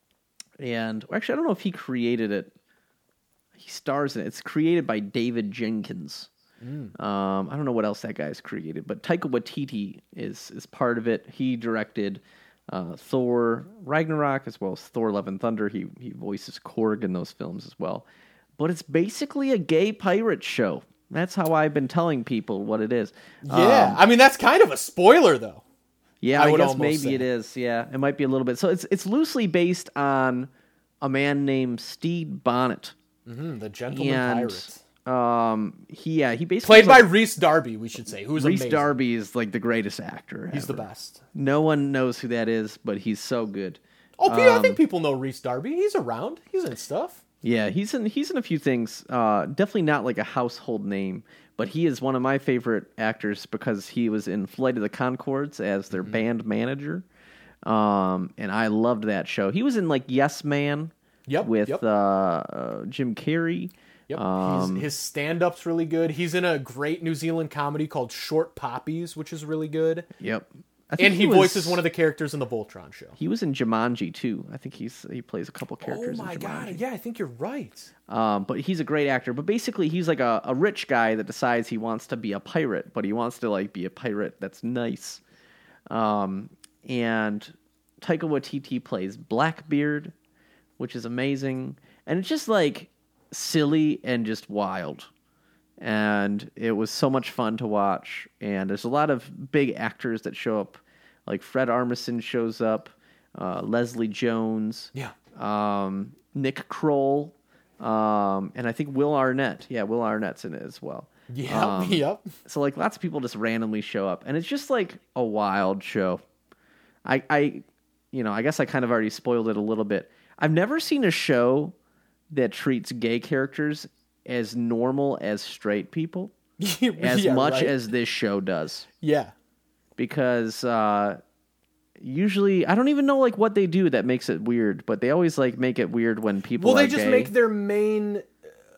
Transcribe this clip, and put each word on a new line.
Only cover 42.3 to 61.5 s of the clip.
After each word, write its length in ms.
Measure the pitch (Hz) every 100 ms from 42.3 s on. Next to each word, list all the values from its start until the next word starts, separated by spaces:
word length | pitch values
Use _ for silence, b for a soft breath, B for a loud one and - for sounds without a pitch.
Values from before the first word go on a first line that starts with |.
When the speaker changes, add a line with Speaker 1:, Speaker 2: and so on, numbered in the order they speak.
| 117 113
Speaker 1:
is, 280 | 113 107 -
but 140 | 113 101
he's 220 | 104 101
so 260 | - 123 110
good. 340 | 98 95 - b b b -
Speaker 2:
Oh, 120 | 370
Pete, 80 | - 508
I 80 | 466
Speaker 1:
Um, 60 |
Speaker 2:
think 120 | 523 508
people 220 | 311 -
know 120 | 151
Rhys 260 | 135 135 123
Darby. 340 | - 127 208 339
He's 180 | 415 403
around. 440 | 120 170 208 330 -
He's 120 | 381
in 120 | 208 117
stuff. 460 | - 156 349 - _ _
Speaker 1:
Yeah, 280 | 113 117 104
he's 240 | 135 214
in, 140 | 262 214
he's 240 | 277 311
in 60 | 320
a 40 |
few 160 | - 156
things. 480 | 143 123 113 - -
Uh, 360 | 127 110 104 80
definitely 380 | 143 202 214
not, 200 | 156 147
like, 140 | 117 110
a 60 |
household 640 | 107 135 120 - - 110 101
name, 380 | 98 95 95 b b b -
but 100 | 107
he 180 | 156 165
is 160 | 120
one 140 | 131 131
of 60 |
my 160 | 131 139
favorite 460 | 135 123 117 107 - -
actors 480 | 110 110 107 101 -
because 420 | 110 131 104 -
he 200 | 123 117
was 180 | 107 101
in 180 | 101 98
Flight 280 | - 131 123
of 40 |
the 80 | 104
Conchords 720 | - 127 127 - 135 147 -
as 300 | 98 98 -
their 120 | 95
Speaker 2:
Mm-hmm. 100 | 98
Speaker 1:
band 320 | 113 113 117 113
manager. 580 | 107 120 139 143 175 - b b b b _
Um, 720 | - 110 104 101 92 92 92 -
and 140 | 107
I 160 | 104 113
loved 360 | 110 117 117
that 240 | 107 98 -
show. 240 | - 98
He 120 | 160
was 120 | 269 233
in, 100 | 170
like, 140 | 139 131
Yes 360 | 127 143 - 151
Man. 460 | 143 143 147 160 - _ _ -
Speaker 2:
Yep, 180 | 147
Speaker 1:
with, 240 | 113